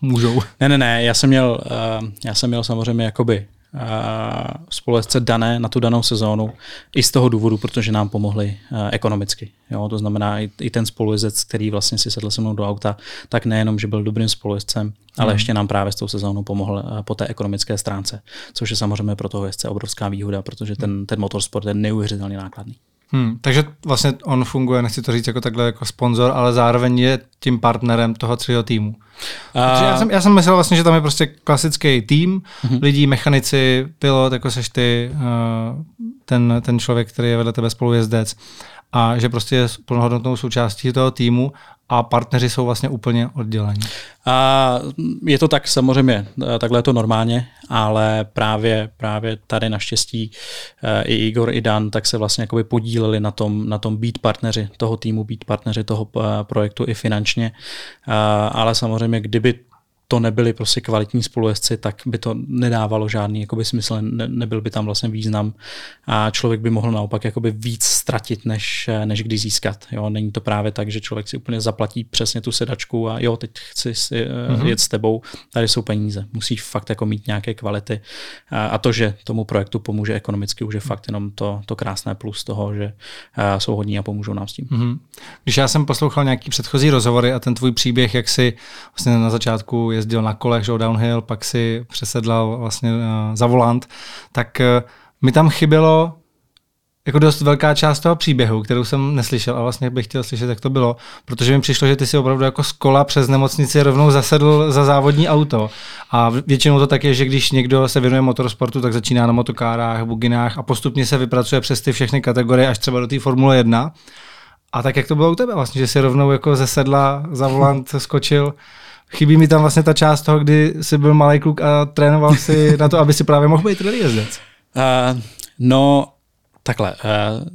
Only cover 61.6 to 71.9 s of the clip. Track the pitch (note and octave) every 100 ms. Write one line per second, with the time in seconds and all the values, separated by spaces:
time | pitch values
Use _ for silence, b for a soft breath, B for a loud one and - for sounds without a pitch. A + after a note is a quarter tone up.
61.6 | - A#2 G#2+ G2+ - A2+ A#2+ A2+ A#2+ B2+
62.6 | A#2+ A#2 G#2+ A2 G#2+ G#2+ G#2 G#2+ G#2 A2+
63.6 | A2 A#2+ G2+ A2 G#2+ A#2 A#2 B2+ A2+ A2+
64.6 | A2 A2 G#2+ G#2 A2+ A2 A2 G#2+ G#2 G#2+
65.6 | B B B B - A2+ G#2+ G#2+ A#2+ A2+
66.6 | A2+ A2+ A2+ A2 G#2 G#2+ A#2 G#2+ A2+ G#2+
67.6 | A#2 A2 - - - A#2+ - A2+ - A2
68.6 | - - - A2 G#2+ G#2+ A2 A2 G#2+ -
69.6 | A#2 G2+ - A2+ G#2+ G#2+ G#2+ G#2 G#2+ G#2
70.6 | G#2+ G#2 G#2+ G#2+ - A2 G2+ B2+ - A2+
71.6 | A2 A2 G#2+